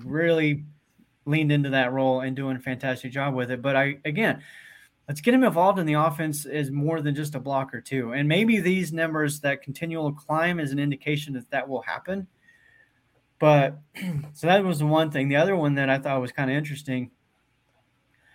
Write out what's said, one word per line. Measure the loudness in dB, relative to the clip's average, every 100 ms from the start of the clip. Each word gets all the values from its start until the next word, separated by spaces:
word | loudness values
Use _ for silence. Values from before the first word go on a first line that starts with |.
really | -6 0 2 2 2 0 -6 -20 _ _ _ _ 0
leaned | 2 4
into | 2 2
that | 2 2
role | 2 2 2
and | -2 -4
doing | -4 -6
a |
fantastic | -6 -4 -4 -4 -6
job | -4 -2 -2
with | -4
it. | -2
But | 0 2
I, | 2 -2 -4
again, | 0 0 -2 -8 -20 -20 -20 _ _ -12
let's | -4
get | 2
him | 4
involved | 4 4 4 4
in | 2
the |
offense | 2 2 0 -4 -4 -6
as | -4 -4
more | -2 -2 0
than | -2
just | -2 -4 -6
a |
blocker | -4 -2 -4 -8
too. | -6 -4 -4
And | 0 2
maybe | 2 4 2
these | 2 0 0
numbers, | -2 -2 0 -2 -2
that | -2 -4
continual | -6 -8 -6 -4 -4
climb | -6 -4 0 0 -2
is | -2
an | -2
indication | -2 -2 -2 -4 -4
that | -10 -6
that | -6 -4
will | -6
happen. | -6 -8 -6 -8 -10 _ _ _ _ _ _ _ _ _ _ 2
But | 6 6 4 -2 -16 -10
<clears throat> | -6 -6 -8
so | -2 2
that | 4
was | 4 0
the | 2
one | 4 2
thing. | 0 2
The | 2
other | 4 2
one | 2 2
that | 2
I | 0
thought | 0 -2
was | -4
kinda | -4 -2
interesting, | -2 -4 -8 -6 -6 -6 _ _ _ _ _ _ _ _ _ _ _ _